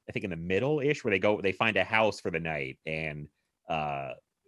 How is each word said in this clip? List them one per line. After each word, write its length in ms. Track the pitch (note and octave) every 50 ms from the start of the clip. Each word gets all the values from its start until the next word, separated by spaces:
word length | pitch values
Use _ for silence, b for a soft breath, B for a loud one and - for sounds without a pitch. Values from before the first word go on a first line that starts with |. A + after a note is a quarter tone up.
| _ -
I 20 | -
think 100 | B2 A2
in 60 | F#2+
the 80 | E2+
middle-ish, 640 | E2 E2+ F2+ F#2 G2 B2 C#3+ D#3 D3 C3 D3 D3 - -
where 80 | A2
they 80 | G2 F#2
go, 220 | G#2 G#2+ G#2+ -
they 100 | F#2+ F#2+
find 240 | F2+ - A2+ A2+ G2+
a 60 | G2 F2+
house 360 | - A2+ A2 A2 G#2 - -
for 100 | - F#2+
the 80 | E2+ E2
night. 380 | E2 E2 D#2 D2 C2+ C2 C2+ - _
And, 420 | D#2 D#2+ D#2+ D#2+ D#2 D2+ D2+ D2 - _ _ _ _ _ _ _ -
uh, 420 | D#2+ D#2 D2+ D2 C#2+ C#2 C#2 B1+ A#1+ - _ _ _ _ _